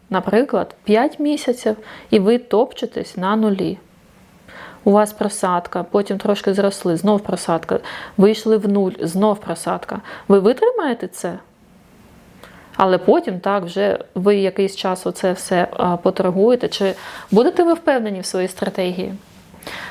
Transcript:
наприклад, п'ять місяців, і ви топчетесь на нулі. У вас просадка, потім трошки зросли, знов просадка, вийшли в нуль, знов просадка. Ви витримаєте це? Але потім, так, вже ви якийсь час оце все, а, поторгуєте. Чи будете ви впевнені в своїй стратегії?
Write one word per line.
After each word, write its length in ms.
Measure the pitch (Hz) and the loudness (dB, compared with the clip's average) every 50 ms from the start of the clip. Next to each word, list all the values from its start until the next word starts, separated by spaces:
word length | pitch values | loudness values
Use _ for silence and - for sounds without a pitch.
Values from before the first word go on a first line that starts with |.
| _ - | _ -4
наприклад, 640 | - 185 - - 202 220 269 - - 190 - - - - - | -4 -4 -2 0 0 0 0 0 0 -2 -2 -4 -8 -6 -2
п'ять 360 | - 208 220 262 302 - - | 2 2 2 2 2 -2 -2
місяців, 560 | 294 294 294 - - 269 240 247 - 220 214 214 - - - - - - | -2 -2 -2 -2 -2 -2 -4 -2 -2 -4 -4 -4 -8 -18 -20 -20 -2 2
і 80 | - 208 | 2 4
ви 200 | 185 208 240 240 | 4 4 2 2
топчетесь 760 | 240 - - 208 254 254 - - 254 220 - - - - - | 0 0 0 2 2 0 -2 -8 -10 -8 -6 -8 -10 -10 -8
на 200 | 190 180 190 214 | -4 -2 0 0
нулі. 420 | 226 220 214 196 185 175 160 190 - - _ _ _ _ _ _ - - _ _ _ _ - - - - - - - - | 2 2 2 0 0 -2 -4 -4 -8 -12 _ _ _ _ _ _ -20 -20 _ _ _ _ -20 -20 -20 -20 -20 -12 -2 2
У 60 | 208 | 4
вас 220 | 202 208 214 208 - | 4 4 4 2 0
просадка, 720 | - 202 202 - - - 185 180 175 175 - - 185 180 | -4 -4 -4 -4 -2 -2 0 0 0 -2 -4 -6 -6 -4
потім 360 | - - 202 202 - 202 190 | -2 0 0 0 -2 -4 -2
трошки 360 | - 208 202 - - 202 190 | 0 -2 -2 0 0 0 0
зросли, 420 | 202 196 196 196 - - 180 165 | 2 2 0 0 -2 -2 0 0
знов 240 | 165 175 208 208 202 | 2 2 2 2 2
просадка, 600 | 208 - 185 175 - - 165 160 - - 190 - - - - - - - - | 0 -2 -6 -4 -2 0 -2 -2 0 -2 -4 -4 -4 -8 -14 -14 -14 -4 2
вийшли 400 | - 190 208 220 214 - 220 220 | 4 4 4 4 2 2 2 2
в 120 | 214 202 202 | 2 2 2
нуль, 240 | 202 202 196 185 - - | 0 2 0 0 -2 -4
знов 380 | - 170 170 185 208 214 202 208 | -6 -4 0 2 2 2 2 0
просадка. 600 | - - 165 - - 175 185 180 - - - 202 - - - - - - | -4 -8 -8 -6 -4 -6 -6 -6 -6 -10 -12 -12 -12 -14 -16 -6 0 4
Ви 100 | 196 196 | 4 6
витримаєте 680 | 185 214 262 - 427 480 508 453 339 277 240 - 180 180 | 6 4 2 4 2 2 2 2 0 -2 -2 -4 -6 -10
це? 300 | - - - 175 175 190 - _ _ _ _ _ _ _ _ _ _ - - - - - - - - - - - - - - - - - | -10 -8 -8 -8 -8 -10 -14 _ _ _ _ _ _ _ _ _ _ -20 -20 -20 -20 -20 -20 -20 -20 -20 -20 -20 -20 -20 -20 -6 -2 0
Але 200 | 196 190 185 175 | 2 4 2 2
потім, 420 | - - 254 349 - 240 185 180 | 4 4 4 4 2 -2 -6 -4
так, 240 | - 196 202 202 180 | -2 -2 -2 -2 -2
вже 340 | 170 175 190 202 202 190 - - - - | -4 -2 -2 0 0 0 -2 -4 -8 -6
ви 220 | 190 180 202 208 | -2 2 2 2
якийсь 400 | 202 190 185 180 - 196 190 - | 4 2 0 0 0 -2 -2 -2
час 300 | - - 190 185 180 - | -4 -4 -4 -4 -2 -4
оце 260 | 185 180 - - 185 180 | -6 -4 -2 -2 -2 -2
все, 360 | 180 - - 190 175 180 - - | -2 -4 -2 0 0 0 0 -2
а, 200 | - - 175 175 | -2 -2 0 0
поторгуєте. 720 | 175 - 185 185 - 185 180 175 190 202 240 254 247 247 - | 0 0 0 0 0 0 0 2 2 4 4 4 2 0 -2
Чи 260 | - - 196 190 180 - - - - - - - | -4 -2 -2 -4 -4 -6 -10 -16 -16 -18 -6 2
будете 320 | 196 208 254 359 370 - 349 | 4 4 4 4 4 2 2
ви 120 | 339 330 | 2 2
впевнені 460 | 330 - 320 277 247 220 214 202 185 | 0 0 0 0 0 0 -4 -6 -8
в 60 | 190 | -6
своїй 220 | - - 185 185 185 | -4 -4 -2 -2 -4
стратегії? 640 | - - 196 190 185 - 185 180 180 180 185 190 190 196 - - - - - - - - - - - - - - | -4 -6 -6 -4 -4 -2 -4 -4 -4 -4 -6 -8 -8 -12 -16 -20 -20 -20 -20 -20 -20 -20 -16 -16 -14 -14 -14 -16